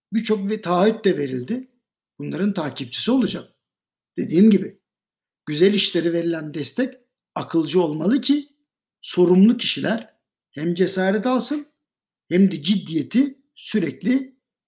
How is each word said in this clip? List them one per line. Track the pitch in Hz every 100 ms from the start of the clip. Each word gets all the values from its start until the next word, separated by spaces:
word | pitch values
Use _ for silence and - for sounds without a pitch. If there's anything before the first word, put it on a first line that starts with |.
| _
birçok | 220 220 214 196
ve | 214
taahhüt | 170 180 214 226 196
de | 151
verildi. | 139 127 123 247 262 _ _ _ _ _
Bunların | 143 143 208
takipçisi | 196 147 - 123 - -
olacağım. | 262 226 - - _ _ _ _ _ _ -
Dediğim | - 156 220
gibi, | 196 185 - _ _ _ _ _ _ -
güzel | 151 190
işleri | 208 - 170 165
verilen | 170 170 165 151
destek | 143 139 - 254 - _ _ _ -
akılcı | 127 170 151 170
olmalı | 165 151 170 269
ki | - 294 285 _ _ _ _ _
sorumlu | - - 175 185 208 -
kişiler | - - 139 226 - _ _ _ _
hem | 143 165
cesaret | 175 180 190 190 208 254
alsın | 254 - 294 294 _ _ _ _ _ _
hem | 175 190
de | 160
ciddiyeti | 147 202 147 160 127 240 277 - _ -
sürekli | - 214 160 131 190 269 269 _ _ _